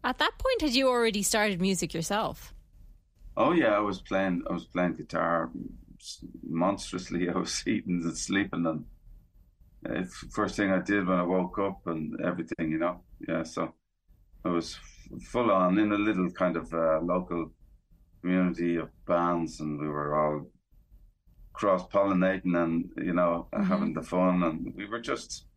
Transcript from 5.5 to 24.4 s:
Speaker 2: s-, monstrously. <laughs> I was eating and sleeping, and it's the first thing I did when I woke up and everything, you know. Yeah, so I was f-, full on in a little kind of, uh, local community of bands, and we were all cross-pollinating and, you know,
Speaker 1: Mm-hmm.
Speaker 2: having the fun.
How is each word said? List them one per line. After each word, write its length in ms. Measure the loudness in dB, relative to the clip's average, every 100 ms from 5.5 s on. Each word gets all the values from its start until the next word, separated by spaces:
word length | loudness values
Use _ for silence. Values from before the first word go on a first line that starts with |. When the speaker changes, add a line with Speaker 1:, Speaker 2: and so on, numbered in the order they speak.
| -8 -12 -14 -20 -20
Speaker 2:
s-, 260 | -16 -16 -16 -14 -6
monstrously. 800 | 0 0 -2 -6 -8 -6 -2 -2
<laughs> 60 |
I 40 | -2
was 240 | -4 -4 -2
eating 360 | -2 0 -2
and 140 | -2 -6
sleeping, 500 | -2 0 0 -2 -2
and 180 | -2 -8 -20 -20 -20 _ _ -20 _ -20 -14
it's 360 | -6 -6 -6 -10
the 80 | -8
first 280 | -4 -2 0
thing 140 | 2
I 100 | 2
did 260 | 2 0 2
when 120 | 2
I 40 |
woke 360 | 2 0 0 -2
up 280 | -4 -4 -6
and 340 | -4 -6 -4
everything, 500 | -4 -4 -6 -4 -2
you 80 | 0
know. 240 | -2 -4 -16 -14 -4
Yeah, 160 | -4
so 320 | -4 -4 -6 _ _ _ _ -20 _ -6
I 40 | 0
was 280 | 0 -2 -12
f-, 460 | -18 -20 -16 -16
full 280 | -4 0 4
on 280 | 4 6 4
in 140 | 4
a 60 | 2
little 320 | 2 2 0
kind 260 | 0 0 0
of, 160 | -4
uh, 280 | 0 2 2
local 480 | 2 -2 -2 -4 -6 _ -20 -20 _ -20 _ -6
community 560 | 0 4 2 2 0 0
of 140 | -4 _ 0
bands, 540 | 2 2 0 -2 -4
and 200 | -6 -4
we 80 | -4
were 260 | -2 0
all 320 | 2 2 0 -8 _ _ -20 _ -20 -20 _ _ -20 -18 -2
cross-pollinating 960 | 2 2 2 2 4 4 4 2 0 2
and, 340 | 2 0 -2 -6
you 160 | -2
know, 340 | 2 2 2 -4
Speaker 1:
Mm-hmm. 120 | -2 0
Speaker 2:
having 200 | 2 0
the 80 | -4
fun. 400 | -2 2 4 4